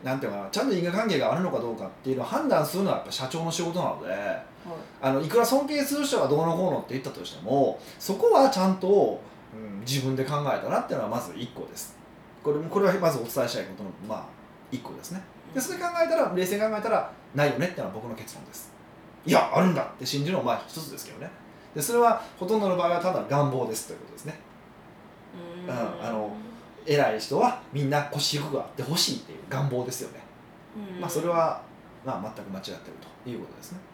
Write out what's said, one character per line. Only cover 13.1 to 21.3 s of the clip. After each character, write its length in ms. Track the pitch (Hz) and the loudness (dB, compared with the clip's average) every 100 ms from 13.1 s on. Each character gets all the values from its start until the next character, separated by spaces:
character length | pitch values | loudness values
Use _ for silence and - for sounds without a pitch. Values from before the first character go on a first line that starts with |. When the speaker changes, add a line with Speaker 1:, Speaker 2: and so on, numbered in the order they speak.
| 135 | 2
Speaker 1:
お 40 | |
伝 240 | 117 139 - | -2 -2 -2
え 20 | |
し 80 | - | -2
た 60 | |
い 40 | 95 | -6
こ 80 | - | -10
と 80 | |
の、 60 | 98 82 101 | -12 -12 -10
ま 100 | 110 | -8
あ、 60 | - - - - - | -10 -18 -20 -20 -10
一 80 | 123 | -10
個 100 | - | -8
で 100 | - | -14
す 100 | - | -10
ね。 80 | 185 - - - 269 | -10 -12 -20 -6 -6
で、 40 | |
そ 140 | 339 | -4
れ 60 | 349 | -4
考 60 | 349 349 | -4 2
え 40 | 330 | 2
た 80 | 330 | 4
ら、 160 | 254 180 | 2 2
冷 100 | 185 | 0
静 100 | 202 | 2
に 40 | |
考 60 | 220 214 | 0 0
え 40 | |
た 80 | 202 | 2
ら、 220 | 220 - - - | 2 0 -10 -6
な 120 | 135 147 | 2 2
い 40 | |
よ 80 | - | 2
ね 80 | 180 | -2
っ 20 | |
て 60 | - | -2
い 20 | |
う 20 | |
の 60 | - | -8
は 60 | |
僕 160 | 104 117 | -8 -10
の 60 | |
結 220 | 113 - - | -10 -12 -14
論 100 | - | -16
で 80 | |
す。 180 | - - - - - - - - | -16 -18 -20 -20 -20 -20 -10 4
い 60 | |
や、 180 | 131 - | 4 6
あ 100 | - | 6
る 60 | 185 | 6
ん 60 | |
だ 80 | 151 | 4
っ 40 | - - | -2 -6
て 80 | 131 | -4
信 160 | 143 | -2
じ 60 | 147 | 0
る 60 | |
の 60 | 185 | 0
は 60 | 120 | 0
ま 60 | |
あ 80 | 117 - | -2 -4
一 120 | 165 | -12
つ 120 | 147 | -12
で 60 | 135 | -12
す 100 | - | -14
け 40 | |
ど 60 | - | -12
ね。 120 | 165 | -14